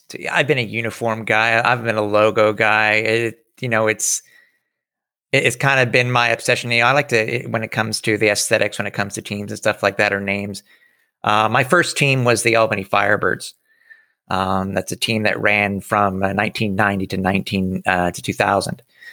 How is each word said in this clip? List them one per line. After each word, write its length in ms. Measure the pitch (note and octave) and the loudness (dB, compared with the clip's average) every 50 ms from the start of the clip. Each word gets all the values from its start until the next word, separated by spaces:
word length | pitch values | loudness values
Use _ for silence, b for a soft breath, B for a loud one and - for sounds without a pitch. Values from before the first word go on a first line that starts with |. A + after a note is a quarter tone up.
| _ - | _ -16
to, 180 | - - - - | -16 -12 -8 -4
I've 200 | - E3+ D3 B2+ | -2 -2 0 0
been 100 | D3+ C3 | 0 -2
a 40 | |
uniform 600 | A#2+ G2+ G#2+ A2+ A#2 A2+ - - A#2+ A2+ A2 A2+ A2 | -2 -4 -4 -6 -6 -6 -6 -4 -4 -4 -4 -4 -2
guy. 380 | - A2+ A2 A2 A#2 A2+ A2+ A#2+ | 0 2 2 2 4 2 2 2
I've 200 | - B2 A#2+ A2+ | 2 0 0 0
been 120 | A#2 G#2+ | -2 -2
a 60 | G#2+ | 0
logo 500 | G#2+ G#2 G#2 G#2 G#2+ A2 G2 - G#2+ G#2+ | 0 2 4 4 4 4 4 4 2 2
guy. 420 | G#2+ G2+ A2+ G#2+ G#2+ G#2+ G#2+ G#2+ G#2+ | 4 2 2 2 4 4 2 2 2
It, 520 | G#2+ A2 A2 A2 A#2 A#2 A2+ G#2+ _ _ _ _ - | 2 2 0 0 0 0 -2 -6 _ _ _ _ -8
you 80 | - B2 | -6 -2
know, 180 | A#2 A2 A2 A2 | 0 2 2 2
it's, 340 | G#2+ - - - - - b b b b b b b b b b b b _ _ _ _ _ _ _ _ _ _ | 0 0 -2 -4 -4 -4 b b b b b b b b b b b b _ _ _ _ _ _ _ _ _ _
it, 140 | - C3+ C3 | 0 0 2
it's 100 | C3+ A#2 | 2 0
kind 240 | - - C#3 C#3 C3 | 0 0 2 2 2
of 120 | B2+ A#2+ | 2 2
been 200 | G#2+ B2+ B2 B2 | 2 2 2 2
my 160 | B2 B2 A#2+ A#2 | 2 2 2 2
obsession. 440 | A#2 - - - B2 A#2+ - A#2+ | 0 -2 0 0 0 0 0 -2
You 100 | A#2+ A#2 | 0 2
know, 60 | A#2 A#2+ | 4 4
I 40 | |
like 160 | C3+ D3 C#3+ C#3+ | 4 2 2 2
to, 260 | B2 A2+ A2 A#2 A#2+ | 2 0 2 2 -2
it, 160 | A#2+ - B2 | -4 -4 -4
when 120 | A2+ A2+ A2 | -4 -4 -4
it 80 | A2 | -4
comes 300 | - A2+ A2 A2+ G#2+ - | -4 -4 -4 -2 -4 -4
to 160 | - A#2 A2 G2+ | -2 0 0 2
the 100 | A2+ G#2 | 2 2
aesthetics, 500 | G#2 - - - A2+ G#2+ G#2 G#2 - - | 2 2 0 0 0 0 0 0 -4 -6
when 100 | G#2 G#2 | -8 -6
it 60 | - | -4
comes 200 | - G2+ G2+ - | -6 -6 -6 -6
to 80 | A2+ | -10
teams 300 | G#2 - G2+ G2+ G#2 G2+ | -10 -8 -8 -8 -8 -8
and 60 | G#2+ - | -10 -4
stuff 260 | - G#2+ G2+ - - | -2 -2 -2 0 0
like 140 | G2+ G2 - | -2 0 2
that, 140 | G#2 G#2 | 0 0
or 80 | G2+ G2 | 0 -2
names. 440 | G2+ G2 G2 G2+ G2+ G2+ G2 - b b b b b b b b b b b b - | -2 -4 -4 -4 -4 -8 -10 -12 b b b b b b b b b b b b -2
Uh, 240 | - G#2+ G#2+ A2 G#2+ | 0 2 2 2 2
my 160 | A2+ C3 C3 | 2 0 0
first 340 | B2+ F3+ F3 D#3+ - - - | 2 2 2 2 0 0 0
team 280 | D3 C#3 C3+ C3 B2 | 0 2 2 2 2
was 180 | B2 A#2+ G#2 - | 2 2 2 2
the 120 | A#2 A2+ A2+ | 2 4 4
Albany 260 | A2+ G#2+ G#2+ G2+ F#2+ | 2 2 0 -4 -6
Firebirds. 720 | - - G2+ G2+ G2+ G#2 G2 - F#2 - - - - - b b b b b b b b b b b b b _ - | -2 0 0 2 2 2 2 2 0 -2 -2 -6 -14 -16 b b b b b b b b b b b b b _ -4
Um, 440 | F#2 F#2 F#2+ F#2+ F#2+ F#2+ F#2+ G2 F#2+ | -2 -2 0 0 0 -2 -2 -2 -2
that's 180 | F#2+ F#2+ - | -4 -4 -4
a 60 | - - | -8 -8
team 260 | - - A#2 A2 G#2+ | -4 -2 -2 0 0
that 160 | G#2 - - | 0 0 0
ran 420 | A2 G#2 G#2 G#2 G#2 G2+ G2+ G2 | 0 2 2 2 2 0 -2 -4
from, 420 | - - - G#2 G2+ G2+ F#2+ F#2+ G2 | -4 -2 0 2 2 2 0 0 -2
uh, 100 | F#2+ G2 | -2 0
nineteen 420 | G2 G#2 A2 - - A2+ G#2 F#2+ | 0 -2 -2 -2 -2 -4 -2 0
ninety 300 | G2 G#2+ G2+ G2+ G2 F#2+ F#2 | 0 0 0 0 -2 -4 -4
to 100 | - F#2+ | -4 -2
nineteen, 640 | F#2 F#2 G2 G2 F#2 - G#2 G2 F#2 F#2 F#2 F#2 - | -2 0 0 0 -2 -2 -2 -2 -2 -2 -2 -4 -2
uh, 260 | F#2+ F#2 F2+ F2+ F2 | -2 0 0 0 -2
to 100 | F2 - | -2 -4
two 120 | - - - | -6 -6 -2
thousand. 480 | - G#2+ G2+ G2+ G2 F2+ - - - - B B B B B | 0 0 2 2 0 0 -2 -8 -10 -12 B B B B B